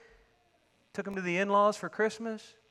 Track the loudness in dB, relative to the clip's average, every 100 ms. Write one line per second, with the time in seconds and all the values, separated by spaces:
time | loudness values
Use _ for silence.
0 | -20 -20 _ _ _ _ _ _ _ -8
1 | -6 -4 -2 0 4 4 4 2 -6 -2
2 | -2 -2 -10 -10 -14 _ _